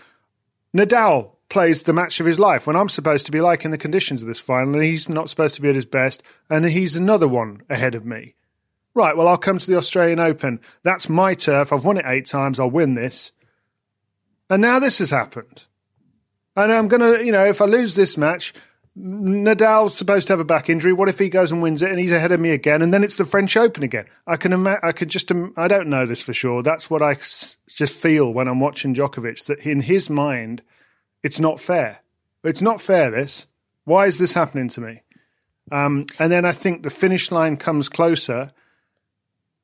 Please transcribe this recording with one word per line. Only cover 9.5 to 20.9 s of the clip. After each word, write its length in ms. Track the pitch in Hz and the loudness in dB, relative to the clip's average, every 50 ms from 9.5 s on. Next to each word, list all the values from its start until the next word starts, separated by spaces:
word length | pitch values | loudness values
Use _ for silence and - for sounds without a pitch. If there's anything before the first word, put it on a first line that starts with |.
| 196 180 | -2 -2
to 100 | - 185 | 0 0
the 80 | 185 | 0
Australian 420 | 175 - - - 185 175 170 170 165 | 0 0 0 2 2 2 2 2 2
Open. 400 | 170 165 151 - - 135 120 113 _ - _ _ | 0 0 0 -2 -4 -6 -6 -8 _ -18 _ _
That's 260 | - 170 190 180 - | -2 -2 -2 -2 -2
my 280 | - 160 170 190 190 180 | -2 0 2 2 2 0
turf. 360 | - - 156 143 139 143 - | 0 0 0 2 2 2 0
I've 140 | 147 135 120 | 0 0 2
won 120 | 190 202 | 0 0
it 80 | 185 143 | 0 -2
eight 180 | 131 127 135 131 | -2 -4 -4 -4
times. 340 | - - 139 139 139 131 127 | -4 -4 -4 -2 -2 -2 -2
I'll 120 | 131 123 | -2 0
win 240 | 123 170 165 139 127 | 0 2 0 0 0
this." 360 | 120 117 131 - - - - - _ _ _ _ _ _ _ _ _ _ _ _ _ _ _ _ _ _ _ _ _ _ - | -2 -4 -8 -8 -12 -14 -16 -18 _ _ _ _ _ _ _ _ _ _ _ _ _ _ _ _ _ _ _ _ _ _ -2
And 100 | 190 196 | 2 2
now 200 | 214 240 247 262 | 4 4 4 4
this 180 | 277 262 - | 2 2 0
has 140 | - 190 135 | 0 0 0
happened. 540 | 147 131 107 - - 120 107 _ _ - - _ _ _ _ _ _ _ _ _ _ _ _ _ _ _ _ _ - | -2 -2 -2 -4 -10 -18 -18 _ _ -20 -20 _ _ _ _ _ _ _ _ _ _ _ _ _ _ _ _ _ -2
And 160 | 196 202 214 | 0 2 4
I'm 160 | 226 226 220 | 4 2 2
gonna, 340 | 196 233 233 233 226 233 220 | 4 4 4 6 4 4 4
you 100 | 233 240 | 2 2
know, 140 | 214 196 196 | 4 4 4
if 160 | 208 196 - | 4 4 4
I 40 | 208 | 4
lose 280 | 202 220 254 247 208 160 | 4 4 4 2 2 2
this 240 | 196 196 - - | 2 2 2 2
match, 380 | 156 147 156 175 175 - - - - - _ _ _ _ _ _ 190 | 0 0 0 0 -2 -6 -12 -14 -16 -20 _ _ _ _ _ _ -16
Nadal's 960 | 190 185 190 208 196 190 196 202 202 214 220 190 220 220 214 220 220 202 202 | -14 -12 -8 -4 -2 0 0 2 2 2 4 4 4 4 6 4 2 2 -2
supposed 300 | - 196 185 202 196 180 | -2 0 0 0 2 2
to 80 | - 196 | 2 0
have 60 | 165 | 0
a 40 | 165 | 2
back 280 | 151 165 151 - - | 2 0 0 0 0
injury. 200 | 165 165 151 185 | -2 0 2 2